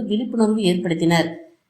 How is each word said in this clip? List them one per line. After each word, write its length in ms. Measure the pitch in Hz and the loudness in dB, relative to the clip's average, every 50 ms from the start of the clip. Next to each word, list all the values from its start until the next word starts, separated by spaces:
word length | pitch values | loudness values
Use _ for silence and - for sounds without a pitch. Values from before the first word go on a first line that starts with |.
| 226 | -4
விழிப்புணர்வு 560 | 196 208 214 254 - - 226 226 214 220 220 | -2 -2 -2 -2 -2 0 0 2 2 2 2
ஏற்படுத்தினர். 680 | 208 175 180 175 175 185 165 165 175 165 170 170 165 - - - - - _ _ _ _ | 2 2 2 0 0 -2 -2 0 2 2 2 2 0 -2 -4 -12 -16 -20 _ _ _ _